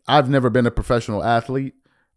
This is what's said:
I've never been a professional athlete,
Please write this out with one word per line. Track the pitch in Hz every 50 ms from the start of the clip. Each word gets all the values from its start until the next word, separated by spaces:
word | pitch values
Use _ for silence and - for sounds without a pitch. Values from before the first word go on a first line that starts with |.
| - -
I've | 131 151 139 127
never | 143 135 123 127
been | 107 127 117
a | 117
professional | - - - - 127 120 - - 107 101
athlete, | 87 113 117 117 - - 131 135 135 135 - _ _ _ _ _ _ _ _